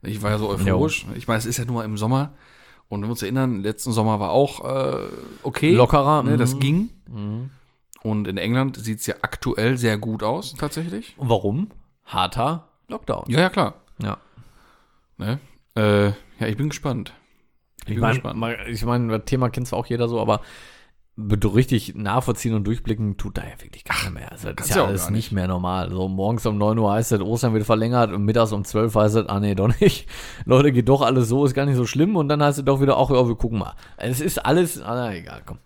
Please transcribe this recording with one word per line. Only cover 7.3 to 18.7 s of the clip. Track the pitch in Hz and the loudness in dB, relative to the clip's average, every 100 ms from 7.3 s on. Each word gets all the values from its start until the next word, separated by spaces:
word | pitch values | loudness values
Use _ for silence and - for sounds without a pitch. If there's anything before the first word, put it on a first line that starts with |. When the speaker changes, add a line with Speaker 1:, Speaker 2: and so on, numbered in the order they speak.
| 110 131 - _ _ _ - | -6 -10 -14 _ _ _ -10
Speaker 1:
Und | 110 107 98 | -2 -2 -2
in | 95 | -2
England | 92 120 135 127 | 0 0 0 -4
sieht's | 113 107 - | -8 -6 -6
ja | - | -4
aktuell | - - - - 110 131 | -6 -6 -4 0 0 2
sehr | 120 104 | 0 0
gut | 113 110 | -2 -4
aus, | 107 143 202 139 | -2 -4 -6 -8
tatsächlich. | 147 151 170 196 233 - | -8 -6 -8 -8 -12 -8
Speaker 2:
Und | 131 | 0
warum? | 113 101 120 208 - - _ _ | 2 2 -2 -4 -8 -20 _ _
Harter | 98 92 131 127 165 - _ _ | -2 -2 0 -2 -2 -8 _ _
Lockdown. | 220 - 50 50 | -14 -6 -6 0
Speaker 1:
Ja, | 127 | 2
ja, | 180 | 2
klar. | 202 127 - _ - | 2 -2 -4 _ -8
Speaker 2:
Ja. | 104 101 _ - - _ _ _ _ _ _ _ | -8 -8 _ -20 -20 _ _ _ _ _ _ _
Speaker 1:
Ne? | 98 135 - _ _ - | -6 -6 -8 _ _ 0
Äh, | 107 104 101 | 4 4 4
ja, | 101 - - 113 | 0 -8 -6 -4
ich | 107 | -2
bin | 147 | -4
gespannt. | - 147 117 - - _ _ _ _ _ _ | -4 -4 -6 -8 -14 _ _ _ _ _ _
Ich | - | -8
Speaker 2:
Ich | - | 0
Speaker 1:
bin | |
Speaker 2:
mein, | 113 123 | 2 0
Speaker 1:
gespannt. | 123 120 | -2 -6
Speaker 2:
mal, | 113 117 | -6 -6
ich | 101 | -8